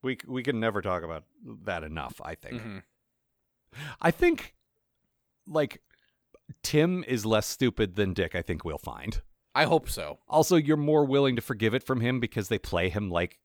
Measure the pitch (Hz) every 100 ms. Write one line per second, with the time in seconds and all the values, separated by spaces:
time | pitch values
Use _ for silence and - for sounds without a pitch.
0 | 127 127 - 127 127 120 113 101 95 90
1 | 82 82 - _ 220 117 90 87 78 80
2 | 64 - - 82 - 120 110 95 - _
3 | _ _ _ _ _ _ _ - 147 -
4 | 165 - 349 330 - _ _ _ _ _
5 | _ _ _ _ - 156 143 - _ _
6 | _ _ _ - _ - - 151 165 185
7 | 160 127 107 107 - - 127 - 107 90
8 | 101 90 85 90 82 82 82 73 - 53
9 | 78 - - _ _ - 156 165 - -
10 | 76 - _ 151 156 175 147 151 147 151
11 | 143 139 139 120 - 110 110 120 - 127
12 | 117 127 117 - 101 104 - 90 92 92
13 | 101 85 87 _